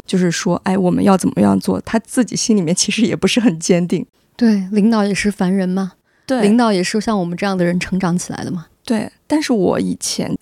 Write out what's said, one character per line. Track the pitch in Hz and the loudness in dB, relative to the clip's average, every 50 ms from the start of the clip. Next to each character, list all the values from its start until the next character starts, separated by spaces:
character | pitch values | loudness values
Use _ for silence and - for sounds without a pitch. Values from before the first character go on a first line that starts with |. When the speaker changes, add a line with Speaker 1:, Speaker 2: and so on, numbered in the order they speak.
| - | -4
Speaker 1:
就 | - - | -2 0
是 | 185 185 175 | 2 2 2
说 | 165 - - 180 175 - - | 0 0 0 -2 -2 0 0
，“哎， | 196 185 | -2 0
我 | 196 185 180 | 2 2 2
们 | 170 170 185 | 2 2 4
要 | 202 196 | 4 4
怎 | - - - | 4 2 0
么 | - - | 0 2
样 | - 101 - - | 2 2 2 0
做？” | - - 185 - - | 0 -2 -4 -4 -4
他 | - - 226 | -4 -4 -4
自 | - - - 262 233 | -4 -2 -2 -2 -2
己 | - - | -2 -2
心 | - - - 220 | -2 0 2 2
里 | 208 | 2
面 | 175 147 180 | 2 0 0
其 | - - - | 0 -2 -2
实 | - - 214 | 0 0 0
也 | 180 - | 0 0
不 | 151 - | 0 0
是 | 190 - 247 | 0 2 2
很 | 208 247 165 160 | 2 2 0 0
坚 | - - 185 175 175 | 0 2 2 2 2
定。 | 170 202 170 - - _ _ _ _ _ | 0 -2 -4 -4 -8 _ _ _ _ _
Speaker 2:
对， | - 240 226 214 202 190 185 | 0 2 2 2 2 -2 -2
领 | 214 214 190 226 | 0 2 2 4
导 | 233 214 202 | 4 2 0
也 | 202 196 | 0 0
是 | - - 208 | -2 -2 -2
凡 | 196 - 196 180 190 | -2 0 0 0 0
人 | 196 185 180 | 0 0 -2
嘛。 | 185 190 190 180 - _ _ _ _ _ _ | -2 -2 -4 -6 -8 _ _ _ _ _ _
Speaker 1:
对。 | - 262 254 | -4 0 2
Speaker 2:
领 | 208 202 214 | 2 4 4
导 | 240 247 226 202 | 4 4 2 2
也 | 180 180 | 0 0
是 | - - 220 | -2 -2 -2
像 | 202 233 220 202 | -2 -2 -2 -2
我 | 175 | -2
们 | 170 175 | -4 -4
这 | 170 208 | -4 -4
样 | 202 190 | -2 0
的 | 185 175 | 0 0
人 | 175 175 180 | 0 0 -2
成 | - - 190 185 | -2 -4 -4 -2
长 | 190 175 175 | -2 0 -2
起 | 175 - - - | -2 -4 -6 -8
来 | - - | -8 -8
的 | - | -8
嘛。 | - 170 160 - _ _ _ | -8 -8 -10 -14 _ _ _
Speaker 1:
对， | - 233 214 208 - - _ _ | -4 -2 -2 -4 -6 -10 _ _
但 | - 294 311 | -2 -2 0
是 | 294 - 254 | 0 0 0
我 | 214 175 - - - | 2 2 2 2 0
以 | 98 - - - | 0 -2 -4 -4
前 | - - - - 180 - 156 - | -6 -6 -4 -4 -4 -4 -4 -6